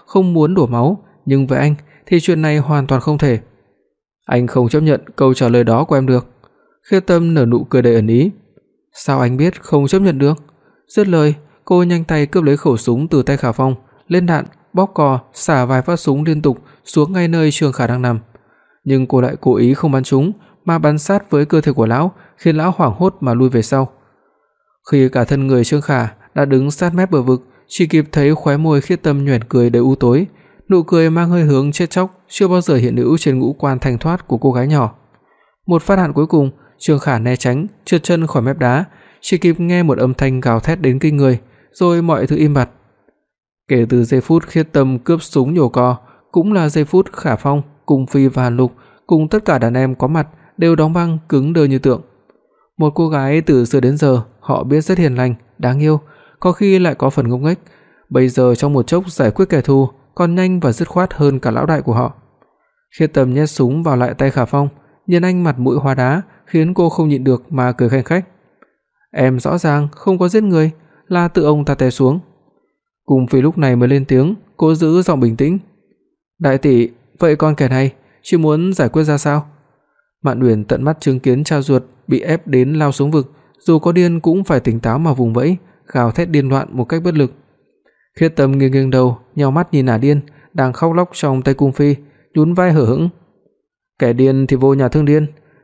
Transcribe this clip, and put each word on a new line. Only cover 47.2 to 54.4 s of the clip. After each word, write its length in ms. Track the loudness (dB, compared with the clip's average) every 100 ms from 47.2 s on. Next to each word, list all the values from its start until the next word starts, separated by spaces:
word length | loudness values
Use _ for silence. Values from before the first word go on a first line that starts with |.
| -4 -2
Phong, 260 | -2 -2 -4 _ -2
Cung 200 | -2 0
Phi 200 | 0 0
và 160 | 0
Hàn 140 | -2 0
Lục 140 | -2 -4 _ _ -2
cùng 200 | 0 0
tất 180 | -2 0
cả 120 | 0
đàn 160 | 0
em 220 | 0 -2 -2
có 120 | -2
mặt 200 | -2 -4 -10 _ -2
đều 180 | 0 2
đóng 180 | 2
băng 240 | 0 -2 -4 -2
cứng 240 | -2 0
đơ 120 | 0 2
như 140 | 2
tượng. 220 | 0 -2 -6 _ _ _ _ _ _ -2
Một 120 | -2 0
cô 140 | -2
gái 320 | 0 0 0
từ 240 | 2 2 2
xưa 140 | 0
đến 180 | 0 2
giờ 240 | 2 0 -2
họ 240 | _